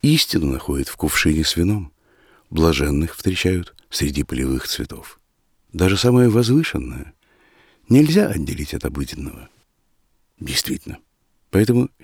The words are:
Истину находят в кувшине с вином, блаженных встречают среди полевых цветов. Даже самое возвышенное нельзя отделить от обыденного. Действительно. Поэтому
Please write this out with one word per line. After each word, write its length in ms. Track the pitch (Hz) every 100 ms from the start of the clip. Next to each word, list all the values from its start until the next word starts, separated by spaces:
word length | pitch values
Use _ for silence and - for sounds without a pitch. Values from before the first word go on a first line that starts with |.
Истину 500 | - 156 - 98 76
находят 360 | 67 - 71 69
в 80 | -
кувшине 480 | 78 - 80 78
с 120 | 78 -
вином, 360 | 90 104 87 _ _ _ _ _ _
блаженных 640 | - 82 71 71 71 82 -
встречают 580 | - 92 90 92 87 _ _
среди 320 | - 71 71
полевых 440 | 69 64 65 65 -
цветов. 540 | - - - - - _ _ _ _ _
Даже 240 | - 92 98
самое 320 | 120 123 123
возвышенное 880 | 110 117 135 160 - 64 62 69 _ _ _ _ _ _ _ _
нельзя 400 | 123 151 170 208
отделить 460 | 98 69 76 73
от 100 | 71
обыденного. 640 | - 67 67 - 69 - - _ _ _ _ _ _ _ _ _
Действительно. 600 | 78 67 - - - - _ _ _ _ _
Поэтому 400 | 92 110 123 127 _